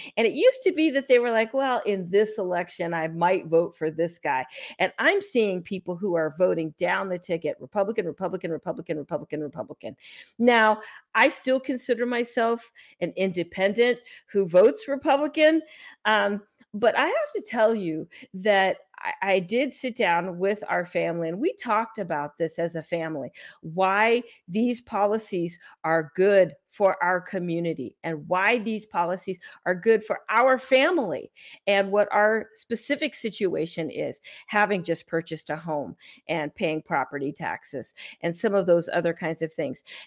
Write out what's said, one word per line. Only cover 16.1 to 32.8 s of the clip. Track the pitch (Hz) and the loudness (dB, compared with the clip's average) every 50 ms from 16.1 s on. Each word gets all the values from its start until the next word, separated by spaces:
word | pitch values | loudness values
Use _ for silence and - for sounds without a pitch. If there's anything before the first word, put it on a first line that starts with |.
| 214 208 202 202 208 202 - _ _ _ _ _ - | 2 2 2 0 -2 -4 -8 _ _ _ _ _ -4
but | 202 233 220 - | 0 2 2 4
I | - 277 | 4 2
have | 349 494 659 605 587 - | 2 0 -2 -2 -4 -6
to | 392 - - | -8 -8 -4
tell | 233 240 220 226 226 | 0 2 4 4 2
you | 214 185 165 156 156 - - - - - - - | 0 -2 -4 -4 -6 -8 -10 -16 -20 -20 -16 -12
that | 190 185 214 202 196 190 185 - - - _ _ - | -2 0 2 4 4 4 2 0 -2 -8 _ _ -10
I, | - - - - | -8 -8 -8 -4
I | 190 196 190 190 | 0 2 2 2
did | 175 175 220 247 294 254 | 2 0 0 0 0 0
sit | - - - 247 226 | -2 -6 -8 -6 -2
down | - 214 175 170 175 175 190 175 175 | 0 0 2 2 0 -2 -4 -4 -2
with | 190 196 214 202 - - | -2 -2 -2 -2 -4 -4
our | 180 180 175 | -4 -4 -4
family | 170 - 175 170 170 165 170 165 160 | -4 -4 -2 -2 -2 -2 -2 -4 -4
and | 170 202 | -4 -2
we | 285 381 - | -2 -2 -4
talked | - - 247 214 220 233 226 - 214 | -4 -2 -2 0 0 0 -2 -6 -8
about | 190 170 160 147 143 147 - | -6 -4 -4 -4 -4 -6 -4
this | - 165 156 - - | -4 -4 -4 -2 -4
as | 170 165 170 | -4 -4 -4
a | 160 | -8
family, | 151 - 175 165 160 160 160 139 127 127 - - - - - _ | -8 -6 -6 -6 -4 -6 -6 -8 -10 -10 -14 -18 -20 -20 -20 _
why | - 160 160 185 190 185 196 208 220 233 233 247 240 - - _ _ - | -14 -8 -2 0 2 2 2 4 4 4 2 0 -2 -6 -14 _ _ -6
these | 175 220 240 247 240 233 | -2 0 0 0 -2 -4
policies | - - 226 196 208 202 214 220 220 - 196 175 170 175 - - - - - _ | -8 -6 -2 0 0 2 0 -2 -4 -4 -4 -4 -4 -4 -6 -10 -18 -20 -14 _
are | - 160 165 165 156 147 - | -2 0 2 0 0 -2 0
good | 185 190 202 202 196 180 151 - - _ _ | 2 4 6 8 6 6 6 2 -6 _ _
for | - - 208 190 - - | -2 2 2 2 2 2
our | 180 180 185 175 | 2 2 2 0
community | 175 - 202 185 175 175 165 170 170 165 156 135 127 - - _ - | -2 -4 -6 -6 -4 -4 -2 -2 -2 -4 -4 -6 -8 -12 -12 _ -8
and | 165 160 147 151 165 | -8 -8 -8 -4 -2
why | 180 185 196 214 240 240 | 0 2 2 2 2 0
these | 196 226 220 208 - | -2 -4 -6 -6 -8
policies | - - 175 175 170 185 180 - 196 180 - - - - - - | -6 -4 -2 -2 -2 -4 -4 -6 -8 -10 -10 -12 -20 -20 -6 -4
are | 180 185 | -4 -2
good | 175 175 226 226 214 220 | 0 2 4 2 4 2
for | - 190 - - - | -2 -8 -6 -4 0
our | 208 233 254 269 262 247 | 2 4 4 4 4 2
family | - - 262 262 277 349 370 311 226 175 143 - - - _ - - - - - _ | 2 2 4 4 4 4 2 0 0 -2 -4 -6 -8 -12 _ -20 -20 -20 -20 -6 _
and | 196 202 196 196 190 | 2 2 2 2 2
what | 196 208 202 - | 2 2 2 2
our | - 208 208 214 220 220 214 - | 4 4 4 4 2 0 -2 -6
specific | _ - - - 233 226 | _ -20 -8 -6 -6 -6